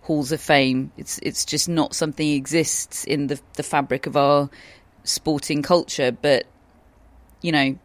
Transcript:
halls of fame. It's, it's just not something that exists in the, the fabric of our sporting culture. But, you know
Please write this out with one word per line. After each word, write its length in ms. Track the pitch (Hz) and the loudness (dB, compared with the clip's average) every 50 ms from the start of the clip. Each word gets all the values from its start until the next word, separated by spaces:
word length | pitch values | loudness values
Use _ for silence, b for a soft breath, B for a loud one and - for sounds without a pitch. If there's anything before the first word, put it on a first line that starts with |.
halls 320 | _ - 160 151 143 127 160 | _ -2 -2 -2 0 -2 -4
of 80 | 151 | -6
fame. 500 | - - 156 143 135 131 131 131 131 - _ | 2 4 4 6 6 4 2 0 -2 -6 _
It's, 200 | - - - - - - | -16 -12 -10 -10 -6 -6
it's 220 | - - - - | -6 -4 -4 -6
just 240 | - - 147 - - | -4 -2 -2 -2 0
not 260 | 170 165 147 - - | 0 0 0 0 0
something 320 | - 165 156 139 - 156 | -4 -4 -4 -2 -2 0
that 80 | 151 147 | 0 0
exists 720 | 139 135 135 147 165 156 - - - - - - - - | 0 -2 0 0 0 2 2 -2 -6 -6 -8 -10 -10 -6
in 220 | - - 143 143 | -4 -2 -2 -2
the, 120 | 135 147 143 _ _ _ | -4 -6 -8 _ _ _
the 100 | - 147 | -10 -8
fabric 420 | - - 151 139 - 127 135 - | -2 -2 -2 0 0 -4 -4 -4
of 120 | 151 135 | -2 0
our 320 | 147 139 139 147 143 143 139 B B B B B B B B _ _ _ | 2 4 4 4 4 2 0 B B B B B B B B _ _ _
sporting 560 | - - - _ 156 156 143 - - 156 147 143 | -6 -6 -4 _ -2 -2 -2 -2 -2 -2 -2 2
culture. 480 | - 180 175 - - - - 139 127 | 4 2 2 2 0 -4 -2 0 -2
But, 340 | 120 - - 147 139 113 - - _ _ _ _ _ _ _ _ _ _ _ - _ - _ _ - _ | -2 0 2 2 2 2 2 -4 _ _ _ _ _ _ _ _ _ _ _ -20 _ -20 _ _ -20 _
you 120 | - 175 160 | -4 0 2
know 260 | 147 139 135 135 - _ | 2 2 0 -2 -6 _